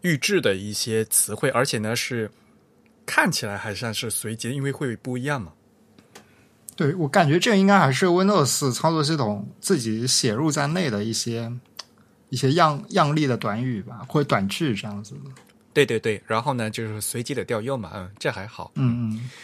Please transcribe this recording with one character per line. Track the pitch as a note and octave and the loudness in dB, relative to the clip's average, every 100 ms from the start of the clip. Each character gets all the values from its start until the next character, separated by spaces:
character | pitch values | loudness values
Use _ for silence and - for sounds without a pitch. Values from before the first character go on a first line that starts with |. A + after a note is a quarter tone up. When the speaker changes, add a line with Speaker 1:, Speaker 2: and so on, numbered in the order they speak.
Speaker 1:
预 | F3+ D3 | -2 0
制 | - F#3+ | 0 2
的 | A2+ | 2
一 | F#2+ G#2 | 0 -2
些 | G#2 A#2 A2 A2 | -6 -2 -2 0
词 | - - | 0 0
汇， | G#2 C3+ | -2 0
而 | A#2 | 2
且 | C#3 A#2+ | 0 0
呢， | G#2+ | -2
是 | A#2 - A#2+ G#2+ - _ _ _ _ _ _ | -4 -4 -4 -6 -10 _ _ _ _ _ _
看 | - - C#4 | -4 0 2
起 | - G#2+ | 0 -4
来 | G2+ | -6
还 | A2 | -6
像 | F#2+ A#2 | -6 -6
是 | G#2 A2+ | -4 -6
随 | - A2 | -6 -6
机， | A2 A#2 | -6 -6
因 | C#3 | -4
为 | C#3 | -4
会 | C3 B2+ A2 | -4 -4 -6
不 | B2+ B2 | -6 -4
一 | |
样 | C3+ C#3 | -2 -4
嘛。 | E2+ - _ _ _ _ _ - - _ _ _ - | -6 -14 _ _ _ _ _ -20 -20 _ _ _ -12
Speaker 2:
对， | - C#3+ F#3 | -2 0 0
我 | C#3+ | 2
感 | G3+ D3+ | 4 6
觉 | E3+ | 4
这 | B3 G3 | 4 6
应 | G3 | 8
该 | G3 | 6
还 | C3+ | 6
是 | C3 F#3 | 4 4
Windows | F3 F#3+ G3 C3 - C#3 | 4 6 4 4 2 0
操 | A#2 D#3+ | 0 0
作 | D#3+ | 2
系 | C#3+ D#3+ | 2 0
统 | A2 G#2 B2 - | 0 -2 -6 -6
自 | - D#3 | 0 0
己 | A2+ A2 B2+ | 0 -2 0
写 | - B2 | 2 2
入 | G#2+ D#3+ | 2 0
在 | D3 C#3+ | 0 0
内 | F3 E3 | 0 0
的 | G#2 | 0
一 | A2 | -2
些， | A2+ A#2+ A#2 A#2 B2 - - - _ _ _ - | -4 -4 -4 -6 -8 -14 -20 -20 _ _ _ -10
一 | B2+ | 0
些 | C3+ | 2
样-， | E3 D#3+ C#3+ G#2+ | 4 4 2 0
样 | F#3+ D3 | 2 4
例 | D3+ C#3 | 4 2
的 | A2 | 0
短 | A2 G#2+ | -2 -2
语 | B2+ G#2+ | -4 -4
吧， | F#2 E2 C3 | -8 -14 -2
或 | D#3 | 0
者 | C#3+ | 2
短 | A2+ G2 | 2 0
句 | - D#3 | 0 -2
这 | G#2 A2 | -2 -6
样 | G2+ | -10
子 | A2 C#3 | -12 -14
的。 | C3+ - - _ _ | -16 -20 -20 _ _
Speaker 1:
对， | - C#3 | 2 2
对， | A2+ | 2
对， | A2+ G2+ - | 0 -4 -2
然 | A2+ | -2
后 | C3+ | 0
呢， | B2 A2 | -2 -2
就 | A2 A2 | -4 -6
是 | G#2+ | -6
随 | - A#2+ | -6 -6
机 | A#2+ | -6
的 | B2+ | -4
调 | F#2 A2+ | -2 -4
用 | A#2+ C3 | -2 -6
嘛， | F#2 | -6
嗯， | G2+ F#2 G2+ | -10 -12 -6
这 | D3+ | -6
还 | A#2 G#2+ | -4 -8
好。 | - - | -12 -10
Speaker 2:
嗯， | - B2+ A#2+ A2+ | 0 0 0 -2
嗯。 | A2 B2+ - | -4 -8 -14